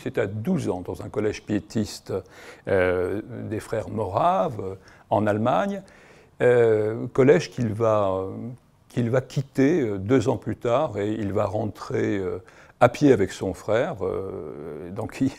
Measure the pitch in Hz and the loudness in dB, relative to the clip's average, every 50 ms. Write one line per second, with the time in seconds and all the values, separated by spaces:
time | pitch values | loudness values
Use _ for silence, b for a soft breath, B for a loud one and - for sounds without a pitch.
0 | - 123 - 123 110 98 104 107 117 185 190 139 110 104 92 90 87 104 92 - | -6 -4 -2 -2 -2 -2 -4 -4 -2 0 0 0 0 -2 -4 -4 -6 -8 -10 -10
1 | 107 104 - 104 107 107 95 - - - 104 98 - - - 113 107 - - - | -10 -8 -4 -2 -2 -2 -4 -4 -4 -2 -2 -2 -2 -4 -4 -4 -4 -4 -6 -12
2 | - - 110 92 - B B B B B B B B - 98 95 90 92 90 92 | -10 -6 -6 -6 -6 B B B B B B B B 0 2 4 4 4 2 0
3 | 90 92 95 107 - 127 117 113 110 101 107 98 - - 113 110 95 90 107 113 | 0 -2 -4 -6 -8 -10 -10 -10 -8 -6 -6 -6 -6 -4 -6 -6 -4 -4 -4 -4
4 | 104 92 95 123 160 175 185 190 185 160 113 101 98 95 98 b b b b b | -4 -2 -2 0 0 2 2 0 0 -2 -4 -6 -8 -8 -10 b b b b b
5 | b _ 110 104 107 104 104 104 113 123 156 185 202 202 202 190 196 b b b | b _ 0 2 2 2 2 2 2 2 2 2 0 0 -4 -6 -10 b b b
6 | b b b b b b _ - 123 123 123 120 117 113 110 107 107 107 110 120 | b b b b b b _ 2 4 6 6 6 6 6 4 2 2 0 -2 -4
7 | 127 123 - - 131 131 165 170 - - - 127 120 107 101 110 113 110 110 107 | -6 0 2 6 8 8 8 6 4 0 -4 -4 -2 -2 0 0 2 2 4 4
8 | 101 95 95 95 95 98 104 110 113 123 127 - _ _ _ _ _ _ - 123 | 2 2 0 -2 -4 -6 -8 -10 -10 -12 -12 -14 _ _ _ _ _ _ -4 -2
9 | 120 113 123 131 - - - 147 139 - - 135 135 139 180 165 123 107 101 95 | -2 0 0 -2 -2 -2 -4 -6 -6 -2 0 2 4 4 4 2 0 0 -2 -4
10 | 95 104 131 127 - 131 120 - - 117 98 - - 117 120 135 156 135 101 98 | 0 2 2 4 4 2 -2 -2 -4 -6 -6 -4 0 0 2 2 0 0 -2 -2
11 | 101 107 107 110 104 98 95 107 104 101 98 110 110 104 - - - - 123 113 | -2 -2 -2 -2 -4 -2 0 0 0 0 -2 -4 -4 -4 -6 -10 -8 -6 -2 -2
12 | 110 110 104 98 92 90 92 92 b b b b b b b _ 123 123 - - | 0 0 0 -2 -2 -4 -6 -6 b b b b b b b _ 4 4 4 4
13 | 147 139 120 101 95 - - - - 95 90 - - 113 104 117 147 175 139 95 | 4 6 6 6 4 0 -2 -4 -6 -6 -6 -6 -4 -2 0 0 0 -2 -4 -6
14 | 92 95 95 95 95 95 95 95 80 73 57 73 76 82 76 76 87 87 98 104 | -6 -4 -4 -4 -6 -8 -10 -10 -10 -12 -12 -12 -12 -12 -12 -12 -12 -10 -8 -8
15 | 110 - - - 135 127 - | -8 -8 -4 -2 -2 -2 -2